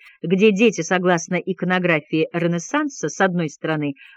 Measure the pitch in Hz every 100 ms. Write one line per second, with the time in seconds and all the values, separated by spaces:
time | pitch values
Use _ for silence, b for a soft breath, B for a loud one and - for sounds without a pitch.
0 | b b 165 185 220 196 233 - 160 185
1 | 180 170 - 175 180 180 180 185 175 156
2 | - 156 160 170 170 170 - 294 302 -
3 | 151 - 190 175 156 - 156 156 147 -
4 | b